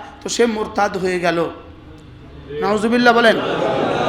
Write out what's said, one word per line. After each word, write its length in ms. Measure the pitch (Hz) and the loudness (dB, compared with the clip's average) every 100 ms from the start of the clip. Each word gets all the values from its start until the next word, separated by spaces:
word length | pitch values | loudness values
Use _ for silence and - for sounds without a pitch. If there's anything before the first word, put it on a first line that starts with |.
| - - | -14 -14
তো 60 | 196 | -6
সে 180 | - 233 | 0 0
মোরতাদ 500 | 214 202 - 202 190 | 0 -4 -2 -2 0
হয়ে 240 | 185 180 | -2 -2
গেল। 300 | 175 170 156 - - - - - - - - - - - | 0 0 -2 -6 -18 -20 -20 -20 -20 -20 -20 -20 -12 -4
নাউজুবিল্লাহ 540 | 190 214 220 240 240 | -2 0 2 4 4
বলেন। 220 | 233 233 190 - - - - - - | 6 6 4 0 -2 -2 -2 -2 -2